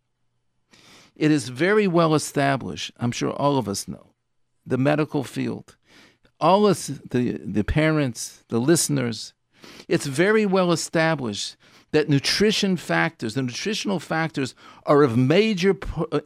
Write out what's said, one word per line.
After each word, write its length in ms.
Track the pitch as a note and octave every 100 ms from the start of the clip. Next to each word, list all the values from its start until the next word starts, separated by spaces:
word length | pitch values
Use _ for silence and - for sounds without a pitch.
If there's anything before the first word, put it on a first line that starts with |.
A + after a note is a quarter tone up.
| _ _ _ _ _ _ _ _ _ - _ -
It 160 | D3+
is 180 | D3+ B2+
very 380 | B2 F3+ G#3+ G3
well 260 | E3+ D#3+
established, 800 | D3+ - D3 C#3 C3+ F2+ D#2 - -
I'm 140 | A#2+
sure 200 | - C#3
all 260 | - C#3+ C#3
of 100 | G2+
us 200 | G2 -
know, 260 | - _ _ _ _ _ _ -
the 120 | C3
medical 460 | C#3 D3+ D3 D3
field, 540 | A#2 C3+ B2 A2 - - _ - - _ _ -
all 260 | D#3 G3 G#3
us, 220 | D#3+ -
the, 520 | C3+ - B2 B2 -
the 200 | C#2+ G#2+
parents, 800 | G2 D3+ D#3 D#3 C3+ - - - -
the 100 | A#2
listeners, 760 | C3 E3 - C#3+ A#2+ G#2+ - _ _ _ - - -
it's 180 | E3+ C#3+
very 400 | C3+ F#3+ A3 G#3
well 260 | F#3+ F3
established 840 | D#3+ - E3 D#3+ D3+ A#2+ G2 - - _ - -
that 180 | D3+ D3+
nutrition 680 | C#3 - - G#3+ - G3 F3+
factors, 560 | - E3 E3 - A#2
the 80 | C3
nutritional 580 | B2+ A#2+ G3 G#3 G3+ F3+
factors, 560 | - D#3+ D#3+ - B2+ - - - -
are 180 | C#3+
of 140 | C#3+ A#2
major 560 | B2+ F3+ A3 F#3 G3
po-, 340 | F#3+ - D#3+ E3+
uh, 100 | D3